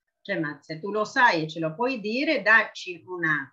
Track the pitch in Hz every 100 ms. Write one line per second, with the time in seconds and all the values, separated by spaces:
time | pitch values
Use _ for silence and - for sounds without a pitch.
0 | _ _ - 180 151 147 - 156 202 208
1 | 208 269 247 175 156 165 160 156 247 254
2 | 202 240 302 269 196 220 214 - 190 170
3 | 180 180 165 147 135